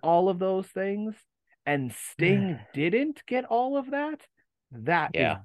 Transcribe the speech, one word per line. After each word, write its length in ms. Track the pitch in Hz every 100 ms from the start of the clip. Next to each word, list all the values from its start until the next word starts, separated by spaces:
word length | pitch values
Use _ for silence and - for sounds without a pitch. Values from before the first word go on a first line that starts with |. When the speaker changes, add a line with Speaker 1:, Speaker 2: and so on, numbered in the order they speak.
Speaker 1:
all 260 | 160 170 185
of 120 | 180
those 260 | 190 190 190
things, 460 | 185 196 208 214 208 _ _ _ _ -
and 280 | 147 127 - -
Sting 480 | - 170 196 196 131 104
Speaker 2:
<sighs> 80 |
Speaker 1:
didn't 480 | 139 165 220 302 285 -
get 180 | 254 254
all 320 | 233 262 277
of 140 | 262
that, 300 | 277 302 302 - _ _ _ _
that 400 | 120 120 175 151
is 80 | 80
Speaker 2:
Yeah. 160 | 80 85